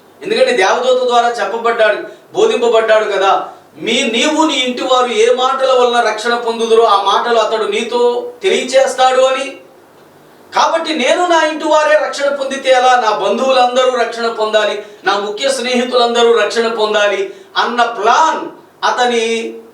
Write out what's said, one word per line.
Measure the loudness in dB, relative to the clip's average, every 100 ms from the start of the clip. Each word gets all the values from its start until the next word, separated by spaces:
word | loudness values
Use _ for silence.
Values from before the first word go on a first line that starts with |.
| _ -16
ఎందుకంటే | -6 0 2
దేవదూత | 2 2 0 0 0 2
ద్వారా | 2 2
చెప్పబడ్డాడు, | -2 -4 -4 -2 2 2 0 -6 -16 -8
బోధింపబడ్డాడు | 0 2 2 2 2 2 2 2
కదా, | 0 0 0 -2 -14 -20 -10
"మీ, | -4 -2
నీవు | -2 0 0 2 0
నీ |
ఇంటి | 0 -4 -4
వారు | 0 0 2
ఏ | 2 2
మాటల | 2 0 0 0
వలన | 2 2 2 0
రక్షణ | -2 -4 -4
పొందుదురో | -4 -4 0 2
ఆ | 4 2
మాటలు | 2 0 0 0
అతడు | 0 -2
నీతో | -2 -4 -4 0 0 0 -6 -6
తెలియచేస్తాడు" | -2 -2 0 2 2 2 2 4
అని. | 2 0 -6 -12 -20 -20 -20 _ -20 -20 -20 -20 -6 0
కాబట్టి | 0 0 -2 -2
నేను | 0 2 2
నా | 2
ఇంటి | 0 -2
వారే | 0 2 4 2 0
రక్షణ | -2 -4
పొందితే | -2 -4 -4 0
ఎలా? | 2 4 2 2
నా | -2
బంధువులందరూ | -2 -2 0 2 2 2 0 0
రక్షణ | -2 -4 -6
పొందాలి, | -4 -2 0 -2 -4 -10 -8 -4
నా | -4
ముఖ్య | -4 -4 -4
స్నేహితులందరూ | -4 -2 -2 -2 0 0 2 2 2
రక్షణ | 0 -2 -2
పొందాలి | -2 -2 0 0 -2 -6 -10 -8 -4
అన్న | -2 0
ప్లాన్ | -2 0 0 2 2 -2 -8 -14 -20 _ -4
అతని | 0 0 0 -2 -4 -6 -12 -18